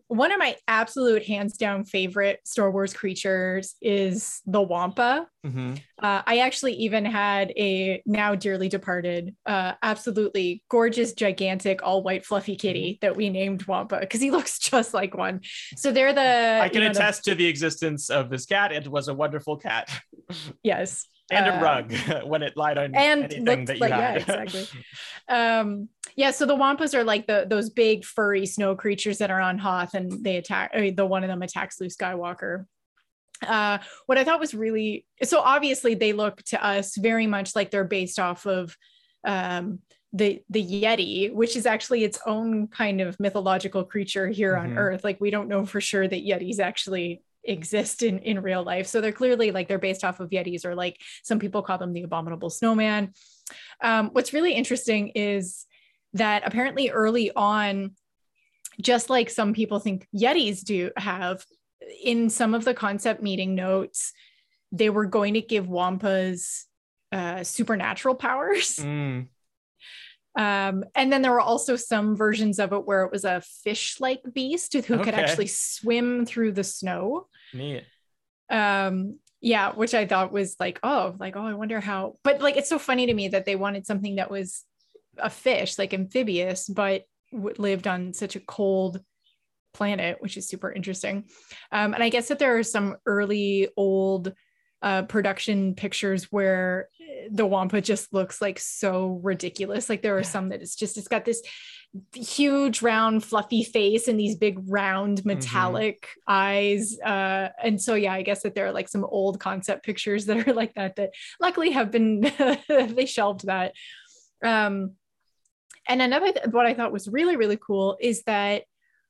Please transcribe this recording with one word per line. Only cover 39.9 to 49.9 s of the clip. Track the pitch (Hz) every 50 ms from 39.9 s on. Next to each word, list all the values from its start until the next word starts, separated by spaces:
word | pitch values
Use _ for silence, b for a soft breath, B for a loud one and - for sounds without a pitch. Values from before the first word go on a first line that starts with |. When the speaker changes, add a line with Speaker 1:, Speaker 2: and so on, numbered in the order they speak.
| b b b - 214
Speaker 1:
the, | 185 214 202 196 - _ -
the | 185 220 190
Yeti, | 175 196 202 208 220 226 196 180 - 104 185 196 220 -
which | 214 226 233 233
is | 247 214
actually | 233 220 220 - - 254 233 214
its | 202 - - -
own | 226 214 220 226 226 220 214 214
kind | 214 - - 220 208 196 190
of | 185 175 185 -
mythological | 202 196 202 208 185 190 185 190 196 190 - 190 185
creature | - - 208 196 196 - 196 190
here | 185 214 202 202 190 185
on | 180 175 -
Speaker 2:
Mm-hmm. | 117
Speaker 1:
Earth. | 202 208 190 185 185 -
Like, | 202 190 -
we | 202 208
don't | 208 208 202 -
know | 202 196 202
for | 196 - 202
sure | 202 - - 196 190
that | 185 190 175 -
Yetis | 202 185 175 175 180 233 202
actually | 190 180 - - - 190 190 180 170 175 175 - _ _ _ _ -
exist | - 196 160 160 - 214 208 208 - - - 240
in, | 226 185 190
in | - 226 214 190
real | 196 190 185 185 175
life. | 180 180 185 190
So | - - 220
they're | 214 214
clearly, | 214 - 254 254 247 226 226 214
like, | 185 185 180
they're | - 196 185
based | 196 190